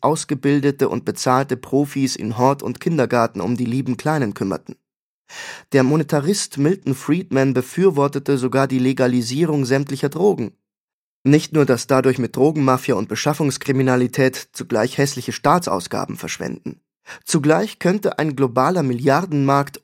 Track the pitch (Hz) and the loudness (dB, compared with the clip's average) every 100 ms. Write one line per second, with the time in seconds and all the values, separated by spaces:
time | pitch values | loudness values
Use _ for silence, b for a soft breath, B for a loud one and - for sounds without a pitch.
0 | 135 156 - 143 143 143 143 139 139 120 | -2 -2 -4 -2 0 2 2 0 0 -2
1 | - - 135 127 135 - - 135 143 135 | -6 -4 0 2 0 -4 -2 -2 0 -2
2 | 131 - 107 117 127 139 110 123 - 143 | -2 -2 -6 0 2 2 -4 -6 -2 0
3 | 117 123 117 98 92 120 120 127 127 120 | 2 2 0 -2 -4 -2 -2 -4 -4 -4
4 | 151 156 113 98 98 85 - - _ _ | -2 -2 -2 -4 -4 -4 -8 -20 _ _
5 | _ _ _ B B B B 139 127 156 | _ _ _ B B B B 2 4 2
6 | 147 151 143 202 - 135 139 131 - 131 | 0 0 0 -2 -2 0 0 0 -2 -4
7 | - 170 185 135 135 127 - - 190 143 | -2 -2 0 0 2 0 -2 2 2 4
8 | 143 143 139 139 123 131 135 131 127 135 | 0 0 0 0 0 0 0 2 0 2
9 | 127 123 117 131 165 147 123 135 143 139 | 2 0 -2 -2 0 0 0 0 -2 -4
10 | 143 156 202 185 110 - _ _ _ _ | -4 0 0 0 -4 -10 _ _ _ _
11 | _ _ 135 151 - 156 139 120 - 131 | _ _ 4 4 4 2 2 2 2 2
12 | 127 127 117 - 143 156 131 127 - 107 | 4 2 -2 2 2 4 2 2 2 -2
13 | 104 113 143 143 143 135 - 131 131 127 | -2 -4 -2 0 -2 -2 -2 0 2 2
14 | 123 - 131 - - - - 117 120 - | 2 2 0 0 -10 -12 -4 0 0 0
15 | 139 127 120 - 143 175 175 180 175 104 | -2 -2 -8 -2 2 2 2 -4 -4 -6
16 | - - - - 65 58 - - _ _ | -6 -8 -10 -8 -8 -10 -12 -16 _ _
17 | - B - 160 143 165 214 - 175 208 | -20 B -2 0 4 2 0 -2 -2 0
18 | 202 - 156 131 131 117 139 185 139 120 | -2 -2 -2 0 0 2 2 2 0 0
19 | 135 139 190 147 139 139 139 - | 2 2 2 0 2 2 0 -4